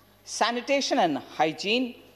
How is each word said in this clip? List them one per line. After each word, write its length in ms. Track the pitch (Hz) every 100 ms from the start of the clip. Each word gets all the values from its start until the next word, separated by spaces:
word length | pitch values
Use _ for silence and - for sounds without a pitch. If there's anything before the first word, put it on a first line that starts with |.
| _ _
sanitation 760 | - - 220 240 240 277 - 277
and 200 | 180 131
hygiene 760 | - - 160 147 196 233 247 - -